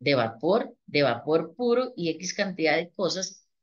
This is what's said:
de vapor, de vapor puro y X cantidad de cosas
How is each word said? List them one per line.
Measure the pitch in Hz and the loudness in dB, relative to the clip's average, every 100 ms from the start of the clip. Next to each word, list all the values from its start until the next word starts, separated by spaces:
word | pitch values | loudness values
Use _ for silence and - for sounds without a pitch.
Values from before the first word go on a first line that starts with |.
de | 135 | 0
vapor, | 135 113 - 160 220 269 - - | 2 2 0 0 0 0 -14 -2
de | 147 | 2
vapor | 135 117 147 165 175 | 2 2 0 0 0
puro | - 247 240 247 214 | -4 0 2 0 -4
y | 165 | -4
X | 160 180 | -4 -6
cantidad | - 196 175 156 160 | -4 -4 0 0 0
de | 175 | -2
cosas | - 175 175 185 - _ _ | -4 -4 -2 -8 -12 _ _